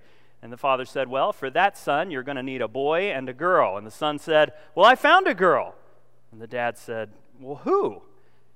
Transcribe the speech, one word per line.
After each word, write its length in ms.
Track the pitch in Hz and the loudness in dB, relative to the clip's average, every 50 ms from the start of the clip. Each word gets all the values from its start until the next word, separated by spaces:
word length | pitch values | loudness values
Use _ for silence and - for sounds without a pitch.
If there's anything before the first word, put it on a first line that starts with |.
| - - - - - - - - | -20 -20 -20 -20 -20 -20 -20 -20
And 80 | - 117 | -20 -18
the 60 | 123 | -12
father 280 | - - 139 131 127 127 | -6 -2 -2 -2 -2 -4
said, 220 | - - 139 131 123 | -6 -6 -6 -6 -4
"Well, 240 | 127 135 160 208 | -2 -2 -2 -2
for 180 | 202 - 143 131 | -4 -6 -8 -4
that, 260 | 127 160 190 202 - | 0 0 0 0 0
son, 340 | - - 156 143 151 180 196 | -4 -4 -2 -2 -2 -2 -4
you're 120 | 151 127 | -6 -8
gonna 200 | 123 139 143 127 | -8 -8 -8 -8
need 200 | 127 135 131 127 | -8 -6 -6 -4
a 60 | 117 107 | -6 -4
boy 420 | 110 135 139 147 160 175 196 208 | -4 -4 -2 -2 0 0 -2 -4
and 180 | 147 135 131 127 | -4 -6 -8 -10
a 60 | 127 | -8
girl." 420 | 123 165 180 185 156 123 98 95 | -4 -2 2 4 4 4 2 0
And 80 | 104 104 | -4 -10
the 60 | 110 | -12
son 280 | - - 156 151 147 143 | -10 -6 -4 -4 -4 -4
said, 340 | - 170 156 151 151 147 - - - - - | -2 2 4 4 4 4 0 -6 -20 -6 2
"Well, 100 | 160 190 | 6 6
I 80 | 233 262 | 6 6
found 320 | - - 294 339 381 381 | 6 4 4 4 4 4
a 80 | 349 247 | 2 0
girl." 400 | 170 190 175 143 117 90 92 - - - - - - - - - - - - | 2 2 4 4 2 0 -4 -10 -18 -20 -20 -20 -20 -20 -20 -20 -20 -20 -20
And 80 | - 110 | -20 -18
the 60 | 117 | -14
dad 320 | 113 123 123 120 120 117 - | -10 -6 -4 -4 -4 -4 -8
said, 320 | - - 117 113 107 104 - - - - - - | -10 -10 -10 -8 -10 -10 -14 -20 -20 -20 -20 -20
"Well, 180 | 131 131 143 | -16 -16 -14
who?" 440 | 127 - 254 370 403 277 120 98 - - - - - - - - - - - - | -10 -4 -2 0 0 0 -2 -6 -10 -18 -20 -20 -20 -20 -20 -20 -20 -20 -20 -20